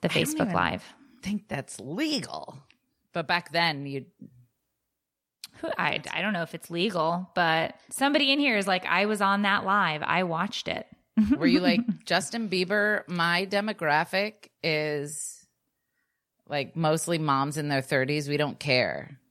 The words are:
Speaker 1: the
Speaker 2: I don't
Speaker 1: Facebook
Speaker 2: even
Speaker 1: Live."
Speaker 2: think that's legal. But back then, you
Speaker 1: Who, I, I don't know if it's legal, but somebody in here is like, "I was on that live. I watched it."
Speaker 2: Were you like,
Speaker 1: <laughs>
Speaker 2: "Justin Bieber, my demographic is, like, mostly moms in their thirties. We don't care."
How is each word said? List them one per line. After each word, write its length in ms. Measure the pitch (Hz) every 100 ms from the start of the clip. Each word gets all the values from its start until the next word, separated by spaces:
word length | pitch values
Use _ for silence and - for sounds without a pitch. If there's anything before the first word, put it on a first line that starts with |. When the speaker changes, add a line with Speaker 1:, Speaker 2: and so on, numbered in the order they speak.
Speaker 1:
the 100 | 175
Speaker 2:
I 40 |
don't 100 | 156
Speaker 1:
Facebook 160 | - 311 254
Speaker 2:
even 80 |
Speaker 1:
Live." 400 | 175 87 - - - - _
Speaker 2:
think 260 | - 202 -
that's 320 | 143 131 -
legal. 760 | 110 165 311 269 160 76 - - _ _ _ _ _
But 120 | 175 156
back 220 | 175 170
then, 340 | 165 170 147 143
you 180 | 139 135 _ - 123 123 _ _ _ _ _ _ _ _ _ - -
Speaker 1:
Who, 80 | - -
I, 240 | 165 - 143
I 80 | -
don't 140 | 190
know 80 | 196
if 120 | 165
it's 160 | 165 -
legal, 600 | 170 190 180 160 175 185
but 400 | - 170 160 160 - _
somebody 400 | - 269 294 285
in 80 | 277
here 180 | 285 214
is 80 | 196
like, 180 | 185 -
"I 200 | 175 208
was 140 | 214
on 200 | 196 196
that 220 | 202 202
live. 380 | 190 202 180 151
I 200 | - 170
watched 420 | 185 165 190 - -
it." 180 | - - - _ - 104 -
Speaker 2:
Were 80 | 269
you 140 | 233
like, 200 | 180 175 240
Speaker 1:
<laughs> 120 | 175
Speaker 2:
"Justin 460 | - 175 185 233 220
Bieber, 580 | 185 180 208 208 208 -
my 380 | 175 170 175 190
demographic 1040 | 202 214 208 160 147 170 190 208 - - _
is, 840 | 160 156 151 147 147 151 - - _ _ _ _ _ _ _ _ _ _ _
like, 260 | 147 131
mostly 440 | - 160 160 - 170
moms 380 | 156 139 139 147
in 120 | 147
their 140 | 139
thirties. 460 | 127 143 131 151 143
We 80 | 147
don't 220 | 147 -
care." 640 | 143 127 101 67 - 139 _